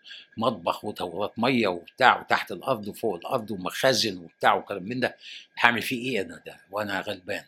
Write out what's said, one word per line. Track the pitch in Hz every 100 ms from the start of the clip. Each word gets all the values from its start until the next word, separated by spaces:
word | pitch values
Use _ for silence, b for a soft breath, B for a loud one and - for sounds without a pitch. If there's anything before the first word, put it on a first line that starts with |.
| B B B 110
ومطبخ | 117 101 87 -
ودورات | 107 - 90 85 101 -
مية | 123 123 101
وبتاع، | 87 - - 123 95
وتحت | - 110 -
الأرض | 92 - 113 101
وفوق | - 113
الأرض | 85 92 127 107
ومخازن | 95 90 - 135 110 110 92
وبتاع | 82 - 120
وكلام | 98 - 98
من | 92 123
ده. | 120 - B B B -
هعمل | 120 113
فيه | - 123 127
إيه | 107 85
أنا | - -
ده | - -
وأنا | 101 104 95
غلبان؟ | 104 95 90 90